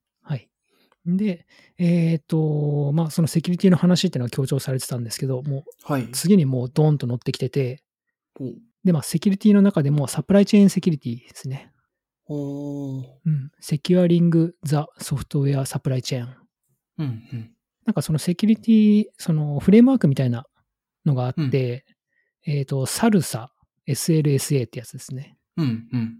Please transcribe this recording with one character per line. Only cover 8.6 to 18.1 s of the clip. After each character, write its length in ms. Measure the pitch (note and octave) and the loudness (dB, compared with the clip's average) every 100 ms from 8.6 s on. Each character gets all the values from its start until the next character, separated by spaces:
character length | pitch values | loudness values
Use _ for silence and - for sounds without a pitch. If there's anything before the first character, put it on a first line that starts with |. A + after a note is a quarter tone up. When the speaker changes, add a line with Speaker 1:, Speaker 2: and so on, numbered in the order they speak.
| _ _ | _ _
Speaker 1:
で、 80 | F#3 | 0
ま 60 | D#3+ | 0
あ、 40 | |
セ 180 | - E3 | -2 -2
キ 100 | G#3 | 0
ュ 20 | |
リ 60 | F#3+ | 2
テ 100 | G#3+ | 4
ィ 60 | |
の 80 | G3+ | 6
中 200 | G3 E3+ | 4 2
で 80 | C#3 | 0
も 160 | D3 C3+ | 0 -2
サ 160 | - | -6
プ 120 | - | 2
ラ 60 | G3 | 4
イ 60 | G3 | 6
チ 120 | G#3 | 6
ェ 40 | |
ー 40 | G3+ | 6
ン 20 | |
セ 140 | F#3 | 4
キ 80 | F#3 | 0
ュ 20 | |
リ 60 | D3 | -2
テ 100 | B2+ | -6
ィ 100 | A#2 | -10
で 80 | - | -14
す 140 | - C3+ | -16 -12
ね。 240 | C3+ - _ _ _ _ _ | -12 -14 _ _ _ _ _
Speaker 2:
ほ 760 | - D3 C#3 C#3+ C#3+ C#3+ C#3 C3 | -10 -8 -6 -8 -8 -8 -8 -10
う。 40 | C3 _ | -12 _
Speaker 1:
う 60 | E3 | -4
ん。 200 | D3+ C3+ _ | -4 -6 _
セ 200 | - D3+ | -6 -4
キ 180 | - F3+ | 0 2
ュ 60 | |
ア 40 | F3 | 4
リ 140 | E3+ | 4
ン 80 | E3+ | 4
グ・ 260 | E3 E3+ - | 2 0 -4
ザ・ 240 | C#3+ D3 D3+ _ | -4 -4 -4 _
ソ 180 | - C3+ | -8 -6
フ 100 | - | -4
ト 140 | D3 | -2
ウ 40 | |
ェ 140 | C#3 C#3 | 0 -2
ア・ 60 | |
サ 160 | C3 C#3 | -4 -6
プ 80 | C#3 | -4
ラ 80 | C3 | -4
イ 60 | |
チ 140 | - C3 | -4 -8
ェ 40 | |
ー 40 | |
ン。 120 | A#2+ - _ _ _ _ _ - | -8 -16 _ _ _ _ _ -8
Speaker 2:
う 60 | |
ん、 20 | D3 | -8
う 300 | A2+ - B2 | -8 -12 -14
ん。 160 | A2 _ _ _ - | -14 _ _ _ -6
Speaker 1:
な 60 | |
ん 20 | |
か 80 | G3 | -4
そ 100 | - | -2